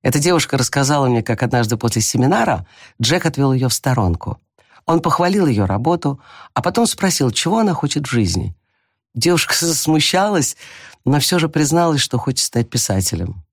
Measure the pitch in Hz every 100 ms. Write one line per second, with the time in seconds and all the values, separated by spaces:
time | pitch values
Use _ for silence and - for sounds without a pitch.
0 | 139 147 156 175 - 139 127 143 135 147
1 | 131 120 110 113 120 120 110 113 117 110
2 | 107 135 131 202 220 101 92 - - _
3 | 117 175 165 139 139 131 127 - - 120
4 | 95 85 - - _ _ _ - - 165
5 | 165 - 175 196 165 107 95 98 135 170
6 | 147 135 - - - - 151 185 233 -
7 | 196 - 131 107 160 220 214 170 143 151
8 | 139 120 98 87 95 - _ _ _ _
9 | _ 117 170 170 - - 170 160 - 156
10 | 151 180 208 196 131 - - - - -
11 | - 147 - 175 156 156 151 165 170 147
12 | - 123 - 131 - 120 113 120 - 95
13 | 90 85 87 95 -